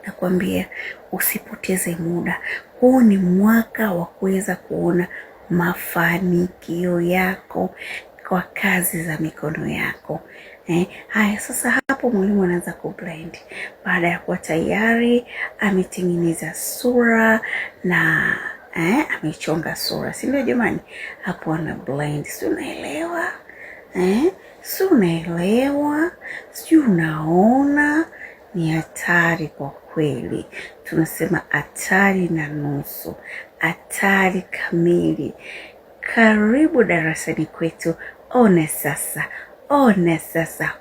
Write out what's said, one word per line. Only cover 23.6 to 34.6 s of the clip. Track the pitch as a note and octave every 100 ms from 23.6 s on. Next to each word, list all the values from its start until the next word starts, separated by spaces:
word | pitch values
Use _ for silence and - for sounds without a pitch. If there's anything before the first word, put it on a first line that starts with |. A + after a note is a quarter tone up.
| - - -
Eh, | F#3 F3+ G#3+ E4 - - -
si | - -
unaelewa? | F#4+ D4+ F3+ E3 E3 E3+ F3+ A3+ C#4 C#4+ D4 D4 E4+ - - - -
Si | - - D#4+
unaona? | C4 F3 D#3+ D#3 D#3 F3 G#3+ C4 C#4+ C#4+ D4 D4+ E4 - - - -
Ni | F#3 D#3+
hatari | D#3+ D#3 - - F3 E3+ E3 D#3
kwa | - C#3
kweli. | - - - D#3 C3+ - - - - - -
Tunasema | - D#3+ D#3+ - E3 - -
hatari | D3 - - - F#3+ G3 F#3+ F3
na | D#3+ D3
nusu, | D3+ C#3+ C#3+ - - - - - - - -
hatari | E3 - - - G3 G3 F#3+ F#3
kamili. | - -